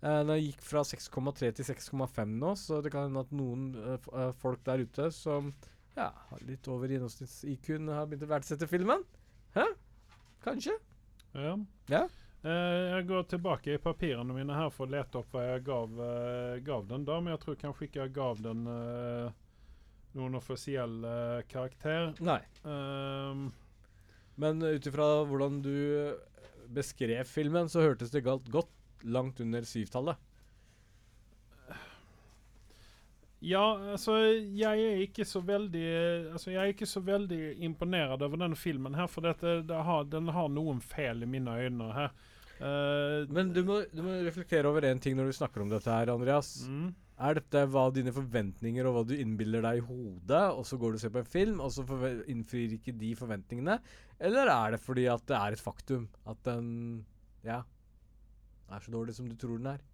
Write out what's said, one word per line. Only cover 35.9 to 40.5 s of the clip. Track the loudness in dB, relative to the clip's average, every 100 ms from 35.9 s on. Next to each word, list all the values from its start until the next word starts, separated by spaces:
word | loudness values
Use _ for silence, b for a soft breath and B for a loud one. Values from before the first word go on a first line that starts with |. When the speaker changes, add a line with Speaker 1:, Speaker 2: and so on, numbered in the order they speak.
| 2 2 2 -2
Speaker 2:
altså, | -8 -4
jeg | 0
er | 2
ikke | 0 -2
så | -4
veldig | 2 2 2 -2 -4 -4
imponert | -4 -2 0 2 2 2
over | 0 0
denne | -2 0
filmen | -2 -2 -2 -2
her, | -2
for | 0
dette, | 0 0 2 0 0
det | -2 2
har, | 2 2
den | -2 0
har | 0
noen | 0